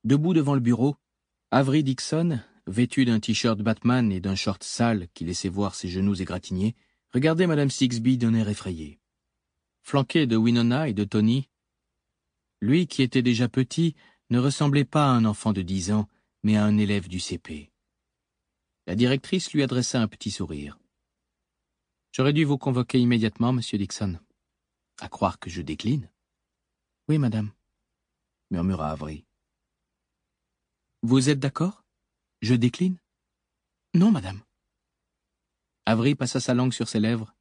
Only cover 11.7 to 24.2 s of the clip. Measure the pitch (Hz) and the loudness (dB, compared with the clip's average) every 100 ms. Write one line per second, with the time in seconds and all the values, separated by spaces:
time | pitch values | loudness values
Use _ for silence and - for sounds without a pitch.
11.7 | _ _ _ _ _ _ _ _ _ 104 | _ _ _ _ _ _ _ _ _ 0
12.7 | 156 180 - 131 135 123 117 123 - 127 | 2 2 0 0 2 2 2 0 0 -2
13.7 | - 165 - _ _ _ 120 135 - 147 | 0 -2 -2 _ _ _ 0 0 0 2
14.7 | 143 135 151 143 123 110 107 110 98 90 | 2 2 2 4 4 2 0 -2 -2 -2
15.7 | 95 87 107 107 _ _ _ 104 107 104 | -4 0 -2 -2 _ _ _ 2 2 4
16.7 | 107 104 101 87 92 - 90 - 78 73 | 2 2 -2 -4 -8 -8 -10 -10 -16 -16
17.7 | _ _ _ _ _ _ _ _ _ _ | _ _ _ _ _ _ _ _ _ _
18.7 | _ - 95 123 135 - 190 - 151 139 | _ -6 0 2 2 -2 -4 -2 -2 0
19.7 | 127 120 127 110 - 104 - 85 73 71 | -2 -2 -2 -2 -4 -10 -6 -8 -8 -12
20.7 | - _ _ _ _ _ _ _ _ _ | -16 _ _ _ _ _ _ _ _ _
21.7 | _ _ _ _ - 135 147 147 143 143 | _ _ _ _ 0 2 2 2 0 0
22.7 | 123 123 131 120 120 110 - 120 127 - | -2 0 2 4 2 0 0 0 0 -4
23.7 | 104 95 - 101 85 | -6 -6 -6 -6 -6